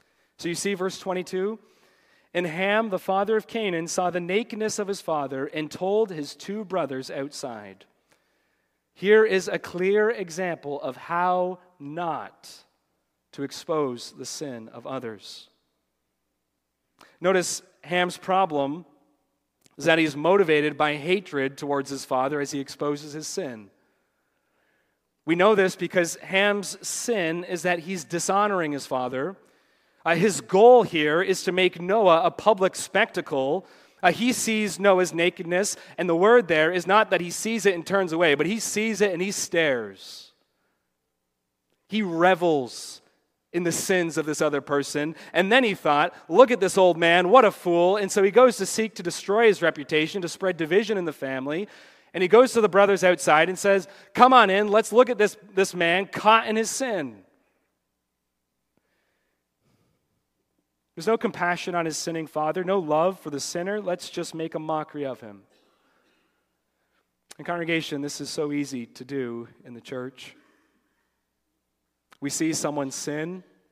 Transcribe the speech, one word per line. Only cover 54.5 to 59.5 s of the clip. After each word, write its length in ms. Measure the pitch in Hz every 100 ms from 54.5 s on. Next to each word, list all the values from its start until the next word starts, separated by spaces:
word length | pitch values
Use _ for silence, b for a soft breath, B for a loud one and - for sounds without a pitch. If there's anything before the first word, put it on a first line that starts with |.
| 196 208
let's 240 | 208 220
look 180 | 220 254
at 80 | 214
this, 180 | 208 - -
this 200 | 190 190
man 320 | 180 170 180 196
caught 400 | - 208 226 226
in 100 | 220
his 140 | 220
sin." 540 | - 262 202 135 104 _ _ _ _ _ _ _ _ _ _ _ _ _ _ _ _ _ _ _ _ _ _ _